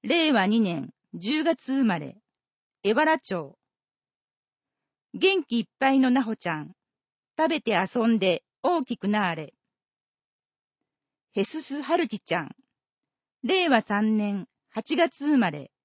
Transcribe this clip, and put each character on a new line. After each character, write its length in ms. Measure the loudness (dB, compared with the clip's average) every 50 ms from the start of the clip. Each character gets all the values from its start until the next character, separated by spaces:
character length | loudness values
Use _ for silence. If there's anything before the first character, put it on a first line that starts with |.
| -2
令 280 | 0 0 2 2 4
和 140 | 4 2 2
二 140 | 2 2 2
年 340 | 2 0 -2 -4 -8 -10 -14 _ _ _ -14
十 300 | -10 -6 -2 -2 0 0
月 300 | 0 -2 -2 -4 -4 -2
生 100 | 0 2
ま 160 | 2 0 -2
れ、 180 | -4 -10 -14 _ _ _ _ _ _ _ _ _ _ _ _ _ _
江 100 | 0 2
原 240 | 2 4 2 2
町。 400 | 0 _ -6 -6 -6 -6 -10 -16 _ _ _ _ _ _ _ _ _ _ _ _ _ _ _ _ _ _ _ _ _ _ _ _ _ _ _ _ _ _ _ -6
元 300 | 0 2 2 2 2 -2
気 160 | _ -2 -4
い 40 | -4
っ 20 | _ _ _
ぱ 120 | 0 2
い 80 | 4 4
の 100 | 4 4
奈 160 | 4 2 0
穂 100 | -2 -6
ち 140 | -6 -4 -4
ゃ 60 | -4
ん。 180 | -4 -6 -12 -16 _ _ _ _ _ _ _ _ _ _ _ _
食 120 | 0 0 0
べ 120 | 0 0
て 120 | 0 0 0
遊 340 | 2 0 0 -2 0 2
ん 120 | 2 2 4
で 240 | 2 2 0 0 _ _ _ _
大 220 | -2 0 0 0 -2
き 140 | -4 -8
く 100 | -6 -2
な 200 | -2 0 0 0
あ 80 | -2 -4
れ。 180 | -6 -10 -14 _ _ _ _ _ _ _ _ _ _ _ _ _ _ _ _ _ _ _ _ _ _ _ _ _ _ _ _ _ _ _ _ _ _ _ _
へ 120 | _ -4 -4
す 180 | -2 -4 -8
す 200 | -8 -6 -8 -8
は 160 | -2 0 0
る 100 | 0 0
き 120 | -2 -4 -10
ち 160 | _ -4 -4
ゃ 60 | -4
ん。 140 | -4 -8 -14 _ _ _ _ _ _ _ _ _ _ _ _ _ _ _ _ _ -4
令 260 | 0 0 2 4 4
和 120 | 2 2
三 360 | 2 0 -2 -2 0 0 0
年 300 | 0 -2 -2 -4 -6 -8 _ _ _ _ _
八 260 | _ -10 -6 -4 0
月 300 | 0 0 0 0 -4 -2
生 120 | 0 2
ま 140 | 2 2 0
れ 200 | -2 -6 -14 -16 _ _